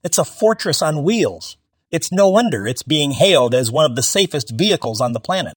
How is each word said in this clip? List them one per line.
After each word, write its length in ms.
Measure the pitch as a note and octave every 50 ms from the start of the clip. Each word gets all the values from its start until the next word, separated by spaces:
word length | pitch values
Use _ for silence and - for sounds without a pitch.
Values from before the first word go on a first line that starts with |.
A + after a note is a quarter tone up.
| -
It's 140 | E3+ - -
a 80 | D#3
fortress 560 | - - - G#3+ G#3+ A3 - - F#3 C#3+ -
on 220 | F3 D#3 D#3 D3+ C#3
wheels. 520 | F3 A3+ A3+ D#3+ A2+ F2+ - - - - _ _ _ _ _ _ _
It's 200 | - D#3+ - -
no 160 | F3+ F#3+ G3+ G3
wonder 400 | F#3 A3 A#3+ A3+ C#3+ G2+ G2+ A2
it's 160 | C3 - -
being 260 | A#2+ D#3 D3+ D3 C#3+
hailed 420 | C3 - F3 G3 F3+ C#3 B2 A#2+
as 160 | A#2+ B2+ C3 A2+
one 160 | A#2+ D3+ D#3
of 120 | D3 A#2
the 60 | D#3+
safest 500 | - - - G3 G3+ - - D3 - -
vehicles 480 | A2+ A2+ F3+ G#3+ F#3+ C#3+ - B2 A2 G#2
on 120 | B2+ A#2+
the 60 | A#2+ A#2
planet. 360 | - - F#3 F#3+ - - -